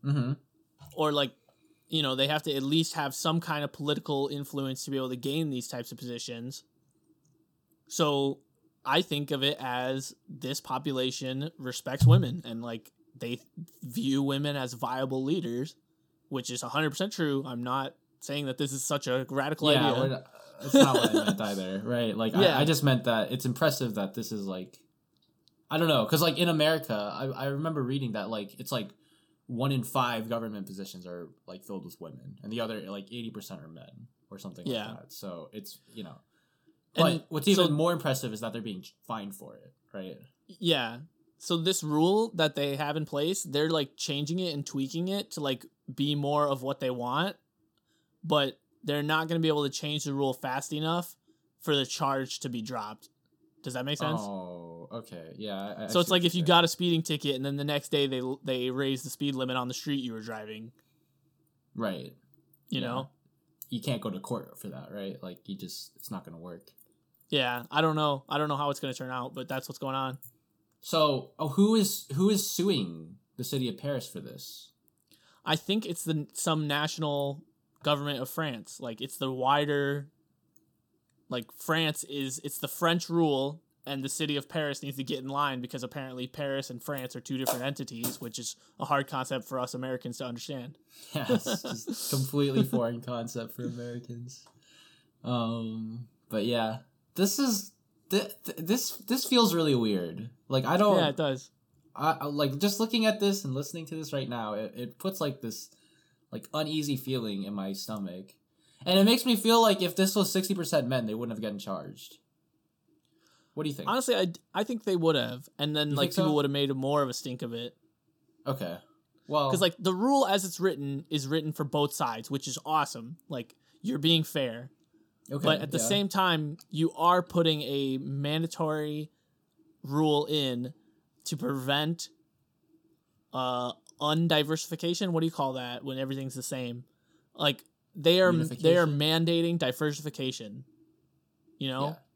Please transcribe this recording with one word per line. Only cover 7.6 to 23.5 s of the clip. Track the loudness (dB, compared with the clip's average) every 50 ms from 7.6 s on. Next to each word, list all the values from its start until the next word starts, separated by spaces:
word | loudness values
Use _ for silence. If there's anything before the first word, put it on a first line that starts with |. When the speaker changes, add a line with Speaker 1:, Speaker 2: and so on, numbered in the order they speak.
| _ _ _ _ _ _
Speaker 2:
So | 0 2 2 4 4 2 2 0 0 -4 _ _ _ _ _ _ _ _ _
I | 2 2 2 2
think | 2 -2 -4 -2 -2
of | -2 0 0
it | 0 0 0
as | -4 -4 -4 -2 -2 -2 -2 -4 -4 -8 -14 _ _ _
this | -16 -10 -6 -6 -6 -6
population | -6 -6 -6 -4 -2 -2 -2 0 0 -2 -2 -4 -6 -4 -4 -4 -4 -6 -8 _
respects | -8 -8 -8 -6 -6 -6 0 6 8
women | 8 8 8 6 2 -4 -6 -8
and, | -8 -8 -8 -6
like, | -6 -8 -8 -10 -14 _ _ _ _ _
they | -10 -8 -6 -6 -8 -10 _ _ -16 -16 -16 -16 -16 -14
view | -8 -6 -4 0 2 2 2 2
women | 0 0 0 -2 -2 -2
as | -2 -4 -6 -6
viable | -6 -4 -4 -2 -2 -2 -2 -2 -2 0
leaders, | 0 0 0 0 -2 -2 -4 -4 -6 -8 _ _ _ _ _ _ _ _ _ _ _
which | -6 -6 -4 -4
is | -6 -6 -6
a | -2
hundred | 0 2 2 2
percent | 2 0 -4 -4 0
true. | 0 0 2 2 0 -2
I'm | -4 -6 -6 -2
not | -2 -2 -2 -2 -4 -8 _ _ _ _ _
saying | -10 -6 -4 -4 -2
that | -4 -2 -2
this | -2 -2 -2
is | -4 -2
such | -2 -2 -2 0
a | 0 0 0 0 -2
radical | -2 -2 0 0 0 2 4 4
Speaker 1:
Yeah, | 6 6 6 4
Speaker 2:
idea. | 4 4
Speaker 1:
we're | 2 0
not, | 0 -2 -8 -14 -20 -20 -20 -20 -20 -12 -8
that's | 4 8
not | 8 10 10 8
what | 6 4 4
I | 4 4 2
meant | 2 0 0
Speaker 2:
<laughs> | -2 -2
Speaker 1:
either, | -2 -2 -4 -4 -4 -4 -2
right? | -2 0 0 0 0 0
Like, | 0 -2 0 4
Speaker 2:
Yeah. | 6 6 6 6 6
Speaker 1:
I, | 4
I |
just | 4 4 4 6
meant | 4 4 4 4
that | 2 2 2 2 0 -2
it's | -2 -2
impressive | -2